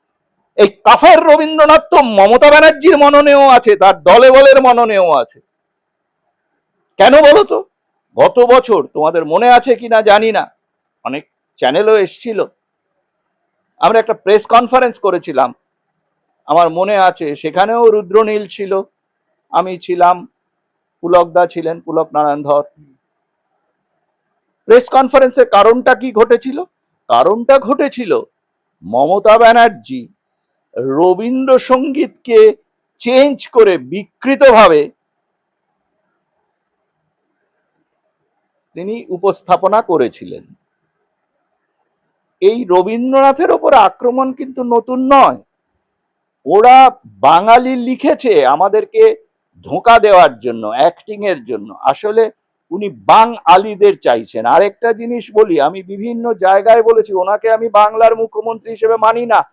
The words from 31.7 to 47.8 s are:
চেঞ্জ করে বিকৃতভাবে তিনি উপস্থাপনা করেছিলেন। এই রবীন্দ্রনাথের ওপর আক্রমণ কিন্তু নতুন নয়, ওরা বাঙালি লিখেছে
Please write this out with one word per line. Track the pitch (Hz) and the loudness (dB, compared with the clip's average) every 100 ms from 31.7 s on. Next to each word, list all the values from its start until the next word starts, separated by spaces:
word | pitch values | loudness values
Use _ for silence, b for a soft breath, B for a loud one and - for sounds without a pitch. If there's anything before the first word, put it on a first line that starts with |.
| 254 277 277 247 _ - 220 214 - _ _ _ _ | -4 -4 -6 -8 _ -2 4 4 2 _ _ _ _
চেঞ্জ | 233 262 285 262 - | -2 0 0 -2 -4
করে | 240 202 170 | 2 2 0
বিকৃতভাবে | 127 185 190 _ 254 277 277 226 196 151 143 _ _ _ _ _ _ _ _ _ _ _ _ _ _ _ _ _ _ _ _ _ _ _ _ _ 196 _ _ _ _ _ _ _ _ _ _ _ _ | -6 -14 -14 _ -6 2 4 6 4 2 -2 _ _ _ _ _ _ _ _ _ _ _ _ _ _ _ _ _ _ _ _ _ _ _ _ _ _ _ _ _ _ _ _ _ _ _ _ _ _
তিনি | 165 190 233 - | -16 -14 -14 -12
উপস্থাপনা | 180 196 - - 175 185 220 | -6 -6 -6 -4 -2 -2 -2
করেছিলেন। | 220 160 117 - 90 - _ _ _ _ _ _ _ _ _ _ _ _ _ _ _ _ _ _ _ - | -2 -4 -4 -8 -20 -20 _ _ _ _ _ _ _ _ _ _ _ _ _ _ _ _ _ _ _ -4
এই | 190 233 196 | -2 -2 -4
রবীন্দ্রনাথের | 180 185 233 254 269 269 277 349 | -2 -2 -6 -4 0 0 0 -2
ওপর | - 320 | -2 0
আক্রমণ | 262 190 - 240 254 262 | 2 0 -2 -6 -4 -6
কিন্তু | 262 262 254 | -8 -14 -10
নতুন | 247 233 233 254 262 | -4 -4 -4 -6 0
নয়, | 277 196 127 _ _ _ _ _ _ _ _ _ _ 131 | 2 2 -2 _ _ _ _ _ _ _ _ _ _ -4
ওরা | 190 247 262 262 240 113 | 2 4 6 4 0 _
বাঙালি | 101 135 165 214 240 254 | _ 0 0 2 2 0
লিখেছে | 254 | -6